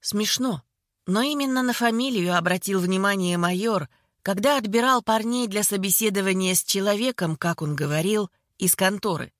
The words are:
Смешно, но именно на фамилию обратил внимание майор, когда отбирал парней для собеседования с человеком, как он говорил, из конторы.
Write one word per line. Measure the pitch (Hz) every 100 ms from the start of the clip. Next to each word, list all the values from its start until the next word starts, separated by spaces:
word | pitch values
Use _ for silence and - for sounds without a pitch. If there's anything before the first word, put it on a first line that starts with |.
Смешно, | - 208 214 - 254 160 - _ _ _ -
но | 202
именно | 277 294 269 262
на | 254
фамилию | 233 240 226 269 226 175 175
обратил | 175 180 196 190
внимание | 180 185 196 196 180 175
майор, | 175 180 226 202 139 _ _ _
когда | - 196 254 285
отбирал | 214 226 254 247
парней | - 220 220 247 233
для | 202
собеседования | 202 202 190 180 220 196 190 185 185 180
с |
человеком, | - 196 202 202 254 - 170 156
как | 139 139
он | 151 147
говорил, | 147 151 190 214 190 _ _ -
из | 185
конторы. | - 190 202 214 156 123 _